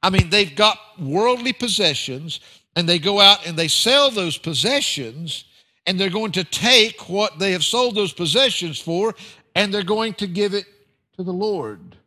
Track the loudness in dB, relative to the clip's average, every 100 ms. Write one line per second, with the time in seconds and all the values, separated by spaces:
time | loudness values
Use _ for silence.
0 | 2 2 4 2 0 4 2 2 -10 -10
1 | -4 0 0 0 -2 -4 -4 0 0 0
2 | -6 -10 -10 -12 -16 -20 _ -4 0 0
3 | 0 6 6 6 0 -4 0 0 2 4
4 | 4 0 -4 -4 -6 -2 0 0 -2 -6
5 | -8 -10 -10 -12 -14 _ _ _ -4 -2
6 | 0 -2 -2 -4 -4 -2 4 6 6 0
7 | -6 -2 -2 -2 -2 0 0 0 0 0
8 | -4 -2 0 2 2 0 -6 -8 -4 -2
9 | -2 -4 -18 -20 _ -2 0 -2 -2 -2
10 | -2 -4 -6 -2 -2 -2 -8 _ _ _
11 | _ -10 -6 -4 -2 -2 -6 -10 -18 -20